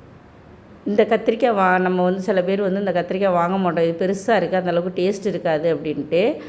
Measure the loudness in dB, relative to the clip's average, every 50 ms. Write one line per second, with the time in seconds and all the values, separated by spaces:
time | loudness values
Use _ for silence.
0 | -20 -20 -20 -20 -20 -20 -20 -20 -20 -20 -20 -20 -20 -20 -18 -10 -6 -2 2 2
1 | 2 2 2 0 0 0 0 2 2 2 2 4 4 4 4 2 2 2 0 2
2 | 2 0 0 0 -2 -2 0 0 0 0 0 0 0 0 -2 -2 -2 -2 0 -2
3 | -2 -2 -2 -2 0 2 2 2 0 0 0 0 0 0 0 2 0 0 0 0
4 | -2 -2 -2 -2 0 0 0 2 2 0 0 0 0 0 0 0 -2 -2 -2 -2
5 | -2 -2 -2 -2 -4 -4 -4 -2 -2 -2 0 0 0 0 -2 -2 -2 -4 -4 -4
6 | -4 -2 0 2 2 2 0 -4 -8